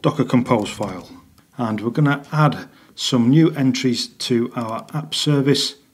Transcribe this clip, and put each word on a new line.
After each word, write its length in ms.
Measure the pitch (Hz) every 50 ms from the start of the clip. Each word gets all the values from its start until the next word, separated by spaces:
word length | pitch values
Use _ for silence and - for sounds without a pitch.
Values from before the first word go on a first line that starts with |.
| -
Docker 200 | 147 - - 123
Compose 460 | - - 123 - - 131 110 101 95
file, 400 | - - 104 101 95 90 - - - - - _ _ _ _ _ _
and 240 | - 120 110 107 101
we're 80 | 101 120
gonna 340 | 117 156 151 139 143 139 - -
add 380 | 160 151 156 147 151 - - - _ _ _ _ _
some 380 | - - - 135 123 117 120
new 180 | 139 160 160 160
entries 560 | 160 143 135 131 123 - - 127 117 - -
to 460 | - - _ - - 123 117 117 - -
our 300 | 123 117 110 113 113 - - -
app 220 | 151 151 - -
service. 600 | - - 151 147 139 131 143 139 - - - - _ _ _